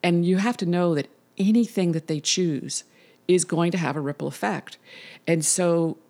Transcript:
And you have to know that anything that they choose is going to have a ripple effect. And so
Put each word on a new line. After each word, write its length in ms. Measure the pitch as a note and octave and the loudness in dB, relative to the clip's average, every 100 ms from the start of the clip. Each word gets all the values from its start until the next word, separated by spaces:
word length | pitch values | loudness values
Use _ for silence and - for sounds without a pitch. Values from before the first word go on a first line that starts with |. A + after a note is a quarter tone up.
And 240 | F3 F3 E3+ | 2 2 2
you 100 | F#3 | 2
have 220 | G#3 A#3+ | 0 -2
to 80 | E3+ | -2
know 280 | F3 F3 | 0 2
that 140 | D3+ - _ _ - | 0 -4 _ _ -2
anything 540 | G3 A3 A#3 - F3+ | 2 4 2 0 0
that 140 | D#3+ D#3 | 0 -4
they 140 | D#3 | -4
choose 640 | - - F3 C#3 C3 - - _ _ _ - | -2 0 0 -2 -6 -10 -12 _ _ _ 2
is 160 | F3+ | 2
going 260 | E3 E3 E3+ | 2 0 0
to 80 | F3+ | 0
have 160 | D3+ | -2
a 60 | C#3+ | -2
ripple 260 | C#3 C#3+ C#3+ | -4 -6 -8
effect. 520 | C#3 G3+ F#3 - - - - - - - | -4 -4 -4 -8 -18 -20 -20 -20 -8 0
And 180 | E3+ | 0
so 540 | D3+ - F3 E3+ E3 D#3 | 0 0 2 2 0 -4